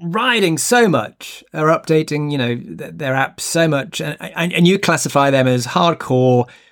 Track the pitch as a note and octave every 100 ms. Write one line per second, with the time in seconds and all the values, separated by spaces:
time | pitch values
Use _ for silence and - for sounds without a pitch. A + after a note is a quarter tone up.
0 | E3+ F#3+ B3 A#3+ F#3+ D#3+ - A#3+ A3+ C#3
1 | G#2 - - - - D#3 D#3 D#3+ - D#3+
2 | D3+ D3 D3 D3 A#2+ A#2+ - E2 D3 E3
3 | D3 C3 C3+ - - E3 E3 C#3+ C3 -
4 | D#3 D3 D#3+ - F3 E3 F3 G3 - E3
5 | - C#3+ C#3 C3+ B2+ B2+ A#2+ - E3+ D#3+
6 | - B2+ B2+ B2 A#2+ - _